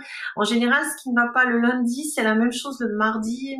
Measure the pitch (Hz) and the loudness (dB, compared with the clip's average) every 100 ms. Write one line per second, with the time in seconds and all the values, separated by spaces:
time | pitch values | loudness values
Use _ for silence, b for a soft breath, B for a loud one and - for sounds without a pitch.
0 | B B B - 208 233 240 277 302 - | B B B -4 0 2 2 2 0 -6
1 | 262 240 240 254 247 233 240 254 240 254 | -2 0 2 2 2 4 2 2 0 -2
2 | 302 269 220 220 240 240 277 254 220 208 | -4 0 2 4 2 0 -6 -6 -4 0
3 | 214 214 220 247 269 | 0 0 -4 -4 -6